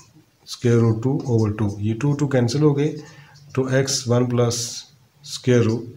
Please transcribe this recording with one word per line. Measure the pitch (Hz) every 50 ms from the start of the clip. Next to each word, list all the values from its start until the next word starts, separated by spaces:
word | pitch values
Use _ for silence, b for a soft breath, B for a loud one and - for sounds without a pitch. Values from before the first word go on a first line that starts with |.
| - _ _ - _ _ _ _ _ -
square | - - - 117 117 117
root | 113 113 113 113 123
two | 131 139 - - 131
over | 117 110 110 104 104 -
two, | 107 98 101 101
ये | 104 110 110
टू, | 117 143 143
टू | 143 147 147
cancel | 131 135 123 120 113 139 143
हो | 156 147 139
गए, | 139 147 156 - B B B B B B B B B B - -
तो | 131 131 131 131 135 135
x | 135 - - - 117
one | 120 123 123
plus | 120 120 120 120 117 117 - - - - - - _ _ _ _ _ _ _ - - -
square | - - 127 123 117 107
root | 110 113 123 - - -